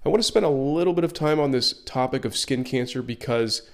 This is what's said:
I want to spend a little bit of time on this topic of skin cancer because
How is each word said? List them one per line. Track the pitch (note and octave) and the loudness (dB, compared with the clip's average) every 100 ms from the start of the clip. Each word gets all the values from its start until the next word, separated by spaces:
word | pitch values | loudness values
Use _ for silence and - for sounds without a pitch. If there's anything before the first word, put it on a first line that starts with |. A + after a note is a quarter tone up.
I | - | 0
want | G#3+ | 2
to | A3 | 2
spend | A3 | 2
a | F3 | 2
little | C3+ C#3 D#3 F3+ | 2 0 0 2
bit | F3 | 2
of | E3 | 0
time | - D3+ D#3 | 0 0 2
on | C#3+ | 2
this | C3 A2+ - | 2 0 -2
topic | - C3 B2+ C3 | -6 -2 -2 -2
of | A#2 - | -4 -4
skin | - C3 | -2 -2
cancer | B2+ C3 A#2+ B2+ | -2 -2 -2 -6
because | B2 A#2 - A#2 A2+ - - | -8 -8 -2 0 0 -2 -8